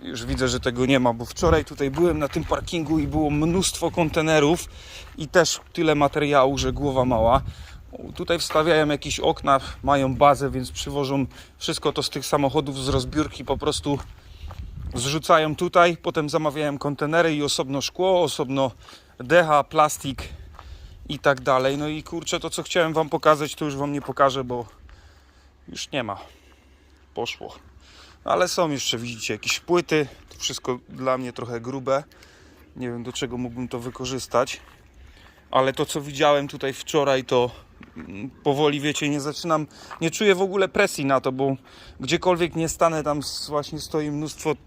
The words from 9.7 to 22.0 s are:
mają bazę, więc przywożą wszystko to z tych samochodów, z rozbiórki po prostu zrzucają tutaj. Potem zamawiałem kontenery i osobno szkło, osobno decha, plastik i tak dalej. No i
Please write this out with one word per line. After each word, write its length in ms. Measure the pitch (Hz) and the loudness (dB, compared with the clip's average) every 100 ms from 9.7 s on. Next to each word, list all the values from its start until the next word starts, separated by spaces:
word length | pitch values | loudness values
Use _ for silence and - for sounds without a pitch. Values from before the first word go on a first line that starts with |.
| - | -8
mają 320 | 131 139 131 123 | 0 2 2 6
bazę, 340 | 143 135 139 | 6 6 0
więc 220 | 127 127 | -4 -6
przywożą 540 | - - 139 135 139 127 - - - | -8 -6 -4 -2 0 -2 -6 -20 -10
wszystko 360 | - 160 151 | -6 -2 -2
to 100 | 143 | -2
z 60 | 135 | -4
tych 160 | - 131 | -4 0
samochodów, 580 | 147 139 139 143 135 | 2 2 0 -2 -4
z 40 | 131 | 0
rozbiórki 580 | 135 127 147 147 - 127 | 0 0 -2 -2 -4 -4
po 120 | 135 | -2
prostu 420 | 143 143 - 139 - - - - - - - - - 123 | -2 -2 -2 -4 -6 -18 -20 -16 -14 -12 -14 -12 -10 -6
zrzucają 600 | 127 151 - 170 156 151 | -4 -4 4 4 4 -2
tutaj. 420 | 175 185 175 165 | 2 6 4 4
Potem 320 | - 165 147 | -2 -2 0
zamawiałem 480 | 156 156 143 147 139 | 0 0 -2 -4 -2
kontenery 580 | 143 143 147 160 165 151 | -4 -2 0 2 2 2
i 80 | |
osobno 380 | 143 - 139 139 | -2 -2 -2 -2
szkło, 420 | 123 - 185 185 | -4 -2 2 4
osobno 480 | 160 - 139 135 135 - - - - _ | 2 0 -2 0 0 -2 -20 -20 -20 _
decha, 440 | 123 165 165 147 | 4 4 6 4
plastik 600 | 139 156 151 - 139 131 - - - - - - - - - | 2 2 2 2 -6 -6 -10 -12 -18 -20 -20 -18 -18 -18 -10
i 100 | 143 | -2
tak 220 | 147 135 | 2 2
dalej. 360 | 127 131 131 139 | 2 2 2 0
No 100 | 147 | -4
i 160 | 156 | -6